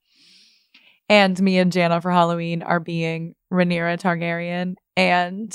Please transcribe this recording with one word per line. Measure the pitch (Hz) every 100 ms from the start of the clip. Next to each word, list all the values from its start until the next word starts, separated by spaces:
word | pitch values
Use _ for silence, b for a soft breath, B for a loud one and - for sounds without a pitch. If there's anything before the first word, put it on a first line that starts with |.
| b b b b b b b b b b -
And | 208 190 180
me | 190 185
and | 180
Jana | 180 170 170
for | 180
Halloween | 180 170 170 170 170
are | - 170
being | 170 170 165 165 165 - _
Rhaenyra | 180 180 175 170 175
Targaryen | 185 170 170 170 175 175 180 185 _ -
and | 185 180 180 190 214